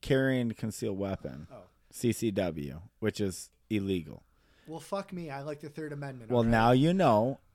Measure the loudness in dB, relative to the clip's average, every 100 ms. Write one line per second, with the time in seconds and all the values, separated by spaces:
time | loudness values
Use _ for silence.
0 | 0 2 4 2 0 -4 -8 -6 -6 -4
1 | -4 -4 -8 -14 -16 -20 -20 _ _ -2
2 | -2 0 -2 0 -2 -4 -8 -10 -16 -4
3 | -4 -2 -4 -4 -14 _ -4 -2 0 -2
4 | -4 -16 _ _ _ _ -16 -14 -8 -8
5 | -8 -10 -10 -10 -10 -12 -12 -12 -10 -10
6 | -10 -10 0 2 4 6 6 6 6 4
7 | 6 6 4 -2 _